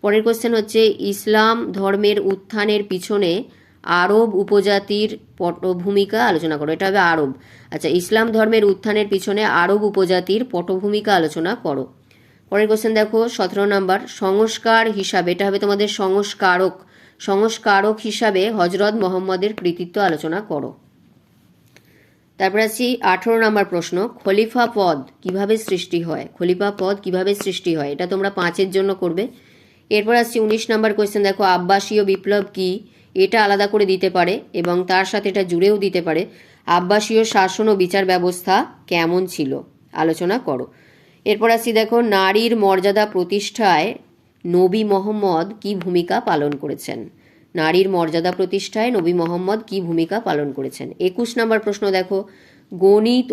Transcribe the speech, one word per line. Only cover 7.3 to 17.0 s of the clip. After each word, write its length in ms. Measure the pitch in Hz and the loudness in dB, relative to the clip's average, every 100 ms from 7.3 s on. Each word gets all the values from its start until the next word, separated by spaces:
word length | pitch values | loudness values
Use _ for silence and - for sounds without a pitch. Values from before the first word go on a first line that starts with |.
| 135 - - - | -4 -16 -20 -14
আচ্ছা, 180 | 151 160 170 | -6 -2 -2
ইসলাম 280 | 175 220 226 220 | 0 0 2 2
ধর্মের 280 | 220 220 208 | 2 4 2
উত্থানের 420 | 190 220 208 208 | 0 -2 -2 0
পিছনে 320 | 196 180 202 214 165 | -2 -2 -2 0 2
আরব 200 | 175 202 | 2 2
উপজাতির 580 | 208 202 185 185 180 202 254 | 0 0 2 0 0 -2 -2
পটভূমিকা 600 | 175 175 185 202 208 208 196 | -6 -4 -4 -2 -2 0 0
আলোচনা 320 | 156 151 165 233 180 | 0 -2 -4 -4 -4
করো। 180 | 135 131 _ _ _ _ _ _ | -6 -8 _ _ _ _ _ _
পরের 160 | 202 214 | 0 2
কোয়েশ্চেন 240 | 220 220 | 2 2
দেখো, 260 | 220 214 220 233 240 | 0 2 0 -2 -2
সতেরো 300 | 185 196 202 | -4 0 0
নাম্বার, 340 | 196 190 196 254 - | 0 0 -2 -2 -4
সংস্কার 640 | 196 196 220 220 226 226 226 202 | 0 2 0 0 2 2 2 -2
হিসাবে, 320 | 190 196 175 | -2 -2 0
এটা 120 | 175 196 | 0 0
হবে 140 | 196 | 0
তোমাদের 300 | 202 202 208 208 | 0 0 -2 -2
সংস্কারক, 760 | 190 190 202 - 190 180 185 180 - _ | 0 0 -2 -2 2 2 0 -2 -20 _